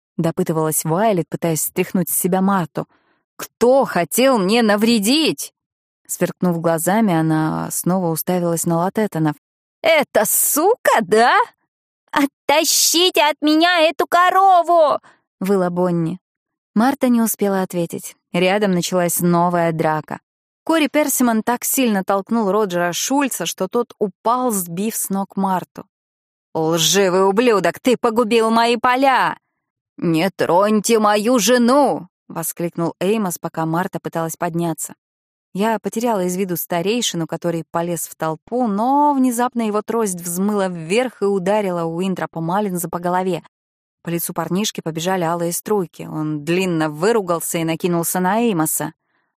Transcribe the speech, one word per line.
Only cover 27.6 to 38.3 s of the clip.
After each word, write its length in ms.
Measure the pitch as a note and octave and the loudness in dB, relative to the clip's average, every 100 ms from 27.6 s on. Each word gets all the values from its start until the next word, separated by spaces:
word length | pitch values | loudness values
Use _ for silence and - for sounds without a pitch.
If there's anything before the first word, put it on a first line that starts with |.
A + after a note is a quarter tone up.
| E3+ - | 0 0
ты 180 | - A3+ | 0 2
погубил 540 | B3 A3 A3+ A3+ A3 | 2 0 2 2 2
мои 260 | A3+ A#3 A#3+ | 2 2 2
поля!» 600 | B3+ B3+ C4+ B3 F3 - _ _ _ _ _ - | 0 2 4 2 0 -4 _ _ _ _ _ -6
«Не 320 | F3 D#3+ F#3 | -2 0 0
троньте 720 | - C3 E3+ G#3 G#3+ G3 A3+ | 0 2 2 4 2 2 2
мою 400 | G#3 G#3 G#3+ B3+ | 4 2 2 2
жену!» 680 | G3 B3 A#3 C#4 C4 D#3 E3+ _ - | 4 4 4 4 2 0 -8 _ -16
воскликнул 680 | - D#3+ - E3+ - E3 - | -10 -10 -6 -6 -4 -4 -2
Эймос, 380 | F3+ A3 F#3+ E3+ | -2 0 -2 -6
пока 280 | E3 - D#3+ | -8 -4 -2
Марта 340 | D#3+ F#3+ E3+ | -2 -2 -6
пыталась 360 | D#3+ E3+ E3 - | -8 -6 -6 -4
подняться. 600 | F3 E3 E3+ D#3+ - - _ _ _ _ _ | -4 -2 -2 -4 -8 -14 _ _ _ _ _
Я 240 | F#3 G#3+ G#3+ | -4 -2 -2
потеряла 460 | G3+ A3+ A#3+ G#3+ F3+ | -4 -4 -2 -2 -2
из 100 | F3+ | -2
виду 220 | G3 E3+ | -4 -4
старейшину, 720 | - F3 F3+ A#3+ A3 F3 D#3+ | -4 -4 -2 -2 -2 -4 -6
который 360 | E3 F3 E3 D#3+ | -4 -4 -4 -4
полез 380 | E3+ E3+ E3+ - | -4 -4 -6 -8
в 80 | - | -8
толпу, 520 | D#3+ | -6